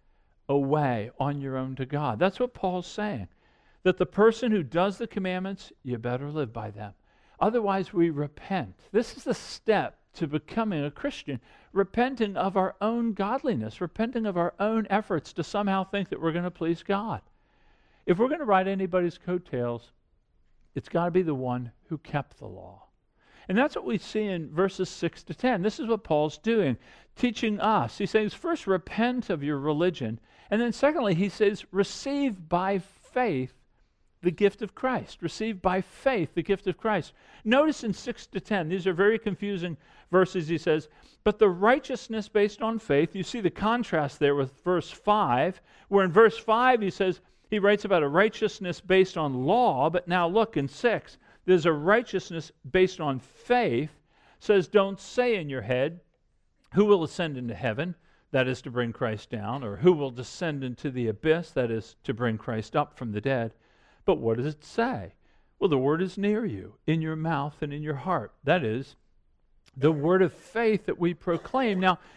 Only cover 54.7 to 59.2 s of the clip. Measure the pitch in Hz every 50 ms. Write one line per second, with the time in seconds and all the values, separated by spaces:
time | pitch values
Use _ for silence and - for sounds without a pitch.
54.7 | - 208 196 196 196 - - - - 247 247 247 226 190 156 143 135 127 101 110
55.7 | 123 127 135 160 170 175 _ _ _ _ _ _ _ _ _ _ _ _ _ _
56.7 | - 185 214 208 208 180 160 139 - - 175 160 143 127 127 117 104 - 120 117
57.7 | 107 117 165 180 170 - _ _ _ _ _ _ - 131 131 127 127 - - 139
58.7 | 120 123 123 117 110 - 123 113 110 107